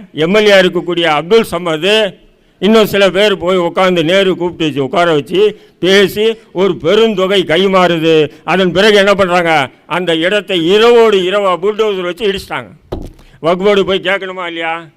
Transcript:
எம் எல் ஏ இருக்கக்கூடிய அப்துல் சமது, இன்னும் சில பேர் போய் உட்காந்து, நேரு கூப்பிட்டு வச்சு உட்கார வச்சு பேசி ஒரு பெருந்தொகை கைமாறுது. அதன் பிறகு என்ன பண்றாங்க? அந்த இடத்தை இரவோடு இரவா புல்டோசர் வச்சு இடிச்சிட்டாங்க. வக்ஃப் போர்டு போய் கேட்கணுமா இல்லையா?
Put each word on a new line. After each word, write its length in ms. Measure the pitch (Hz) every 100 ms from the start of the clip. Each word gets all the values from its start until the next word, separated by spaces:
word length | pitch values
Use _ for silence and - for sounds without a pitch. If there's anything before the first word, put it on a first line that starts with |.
| 196
எம் 220 | - 165
எல் 120 | 214 208
ஏ 140 | 196
இருக்கக்கூடிய 420 | 185 175 170 170
அப்துல் 400 | 165 151 165 226
சமது, 800 | 214 170 175 156 180 220 202 - _ _ _ _
இன்னும் 280 | 185 220 208
சில 240 | 196 196
பேர் 260 | 175 214 185
போய் 220 | 170 185
உட்காந்து, 440 | 170 170 185 175
நேரு 340 | 156 190 190 165
கூப்பிட்டு 280 | 175 165
வச்சு 180 | 160 135
உட்கார 300 | 135 - 175
வச்சு 480 | 151 127 180 214 202 - _
பேசி 580 | 175 196 185 180 220 220 _
ஒரு 240 | 170 196 143
பெருந்தொகை 680 | 151 208 226 196 185 196
கைமாறுது. 880 | 143 165 196 190 175 170 160 160 147 -
அதன் 280 | - 180 185
பிறகு 240 | 175 214 202
என்ன 180 | 196
பண்றாங்க? 560 | 196 185 175 170 156 127 - _
அந்த 300 | 160 175 160
இடத்தை 520 | 170 208 202 185 160
இரவோடு 500 | 208 233 240 226 196
இரவா 380 | 180 202 196 175
புல்டோசர் 440 | 196 208 214 190
வச்சு 300 | 175 175 214
இடிச்சிட்டாங்க. 340 | 190 - 151 107 - _ - - - - _
வக்ஃப் 220 | 156 180
போர்டு 220 | 202 196 180
போய் 140 | 190
கேட்கணுமா 440 | 165 196 190 185 175
இல்லையா? 400 | 165 165 165 160